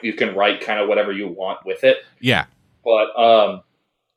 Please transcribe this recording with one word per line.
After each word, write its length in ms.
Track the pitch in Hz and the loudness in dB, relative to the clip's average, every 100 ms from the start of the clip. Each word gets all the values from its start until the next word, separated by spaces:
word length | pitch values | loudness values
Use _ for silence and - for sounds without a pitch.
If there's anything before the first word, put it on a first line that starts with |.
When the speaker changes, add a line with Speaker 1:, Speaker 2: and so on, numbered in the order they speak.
Speaker 1:
you 100 | 117 | -8
can 220 | 104 113 | -4 -4
write 260 | 95 104 101 | 0 -2 -2
kinda 260 | - 107 104 | -6 -4 -2
whatever 240 | 101 101 | 0 -2
you 160 | 98 101 | -6 -10
want 360 | 85 92 98 95 | -10 -10 -10 -10
with 180 | 92 | 0
it. 140 | 131 127 - _ | 2 2 -4 _
Speaker 2:
Yeah. 260 | 123 104 - _ _ _ | 0 0 -2 _ _ _
Speaker 1:
But, 320 | 120 110 107 120 | 0 2 2 2
um, 420 | 117 113 101 95 _ _ _ _ _ | 4 6 4 -2 _ _ _ _ _